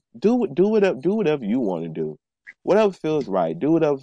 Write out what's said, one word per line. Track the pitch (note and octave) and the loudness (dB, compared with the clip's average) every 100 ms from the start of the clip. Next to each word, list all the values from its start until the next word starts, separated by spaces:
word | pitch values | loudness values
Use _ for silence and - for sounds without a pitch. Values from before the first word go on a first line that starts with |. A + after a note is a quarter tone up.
| _ A#2 | _ -2
Do | G3+ B3 | 0 2
what, | G3 C#3 | 0 0
do | G3 | 2
whatever, | A3 G3 C3+ | 4 2 0
do | E3 G#3+ | -2 0
whatever | E3 D3+ G2+ | 0 0 -2
you | B2 | -2
wanna | G#2+ F2 E2 | -2 -4 -6
do. | D#2+ D#2 D#2 _ _ - _ | -6 -8 -8 _ _ -20 _
Whatever | - G3 G#3 | 0 2 2
feels | F3+ D#3 D3+ A2 | 0 -4 -2 -2
right. | F#2+ E2 E2 | -2 -2 -2
Do | C#3 | 0
whatever | E3 D#3 C#3 | 2 2 0